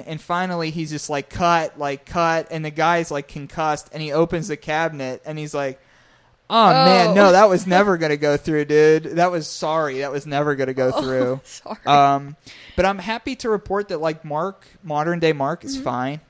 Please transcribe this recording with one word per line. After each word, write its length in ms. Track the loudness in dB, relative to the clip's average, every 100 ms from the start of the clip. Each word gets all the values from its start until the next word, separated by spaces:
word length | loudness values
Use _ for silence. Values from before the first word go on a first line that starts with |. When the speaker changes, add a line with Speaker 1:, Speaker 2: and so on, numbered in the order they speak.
| -12
Speaker 1:
and 120 | -12
finally 520 | -6 -4 -4 -4 -6
he's 180 | -6 -8
just 180 | -8 -6
like, 200 | -6 -6
"Cut, 480 | -2 2 2 0 -6
like, 280 | -6 -6 -6
cut," 420 | -2 0 0 -4
and 140 | -8 -6
the 60 |
guy's, 400 | -2 0 0 -2
like, 160 | -6 -8
concussed, 640 | -12 -12 -4 -4 -4 -6
and 80 | -12
he 100 | -4
opens 360 | 0 0 -2 -6
the 100 | -8
cabinet, 640 | -4 -2 -2 -4 -8 -10 -10
and 120 | -10
he's 160 | -8
like, 260 | -6 -6 -8 _ _ _ _ _ _ -2
"Oh, 200 | 4 6
man, 380 | 6 6 6 6
Speaker 2:
Oh. 40 |
Speaker 1:
no, 180 | 6 8
that 140 | 8 6
was 180 | 4 2
never 300 | 2 4 2
gonna 200 | 0 0
go 200 | 0 0
through, 280 | 0 -2 2
dude. 380 | 6 6 6 2 0
That 120 | 0
was, 140 | 0 -6
sorry, 520 | -6 -4 -2 -2 -4
that 120 | -6
was 140 | -8 -4
never 300 | -2 0 0
gonna 180 | -2
go 180 | 0 0
Speaker 2:
<laughs> 40 | 0
Oh, 60 |
Speaker 1:
through." 400 | 0 0 0 -2
Speaker 2:
sorry. 360 | -8 -18 -14 -8 2
Speaker 1:
Um, 500 | 4 4 2 -4 -18 -20 -20 -10 -2
but 80 | -2
I'm 140 | -2
happy 360 | -6 -8 -8 -8
to 120 | -4
report 400 | -4 -4 -6 -6
that, 100 | -6
like, 240 | -6 -6
Mark, 420 | -8 -6 -6 -10 _ _
modern 360 | -8 -4 -2 0
day 140 | 0
Mark, 300 | 0 -2 -6 -8
is 100 | -10
Speaker 2:
Mm-hmm. 80 |
Speaker 1:
fine. 360 | -6 -4 -6 -8